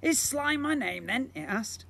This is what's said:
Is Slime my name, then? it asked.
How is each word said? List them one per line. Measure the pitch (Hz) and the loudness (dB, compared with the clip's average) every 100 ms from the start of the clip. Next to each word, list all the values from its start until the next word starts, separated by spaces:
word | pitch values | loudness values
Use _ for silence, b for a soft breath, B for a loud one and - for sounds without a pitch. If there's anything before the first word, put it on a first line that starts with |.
Is | - 320 | 4 2
Slime | - 285 285 302 | 2 2 2 2
my | 294 | 2
name, | 311 202 180 170 | 0 0 -4 -2
then? | 220 262 | -2 -2
it | - 151 | -6 -2
asked. | 202 220 - | -2 -2 -8